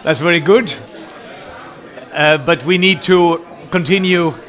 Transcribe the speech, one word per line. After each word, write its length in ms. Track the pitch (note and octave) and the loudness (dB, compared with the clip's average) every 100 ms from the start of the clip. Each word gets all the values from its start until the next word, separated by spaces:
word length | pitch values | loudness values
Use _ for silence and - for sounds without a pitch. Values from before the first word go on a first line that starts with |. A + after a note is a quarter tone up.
That's 160 | - C3+ | -2 -2
very 180 | E3 E3+ | 0 0
good. 340 | D3+ A3 G#3 - - - - - - - - - - - - - - | 4 2 2 -10 -14 -20 -20 -20 -20 -20 -20 -20 -20 -20 -20 -20 -10
Uh, 260 | - D3+ D#3 | 0 2 2
but 260 | C#3 E3+ | 0 -2
we 140 | C#3+ F3+ | 0 2
need 240 | F#3 F3+ | 2 2
to 420 | - F#3 E3+ E3 - - - | 2 4 4 0 -6 -20 -6
continue 600 | F3+ D3+ G3 F#3 F3+ E3 B2 | -4 0 0 2 0 0 -4